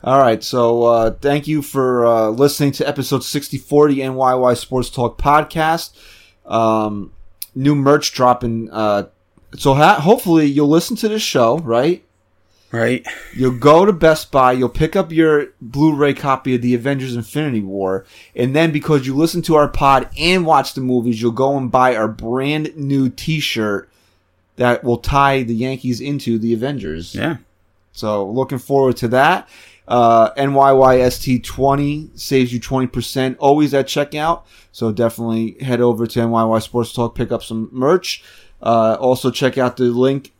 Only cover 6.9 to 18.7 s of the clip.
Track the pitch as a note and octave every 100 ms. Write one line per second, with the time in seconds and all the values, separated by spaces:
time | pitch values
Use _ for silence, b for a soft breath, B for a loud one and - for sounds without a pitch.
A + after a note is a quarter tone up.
6.9 | G#2 F#2 - - _ - - C3+ D3 C3+
7.9 | D3+ D3 - B2 B2 A#2 A2+ A2+ G#2+ G#2+
8.9 | G2+ F#2+ _ _ _ _ - C#3+ C3+ D#3
9.9 | G#3 D3 B3 - E3 D3+ C#3+ D3 D#3 -
10.9 | A3+ A3 G#3+ - D3 A2+ C#3+ D3+ A#2 C#3+
11.9 | F3 _ _ _ _ _ _ _ A2+ A#2
12.9 | B2+ - B B - B2+ B2 C#3+ D#3 G3+
13.9 | F3 D#3+ D#3 - C#3 B2+ B2+ B2 - D#3
14.9 | G3 F#3 D#3+ D#3+ D3+ D3 _ A#2+ C3 D#3
15.9 | C#3+ C#3+ C#3 D3 C3 D3 B2+ A#2+ B2 A#2+
16.9 | C#3 C3 A#2+ A2 D3 D3+ A#2 F#2+ G2 F#2+
17.9 | F#2+ - b b - B2 C#3+ E3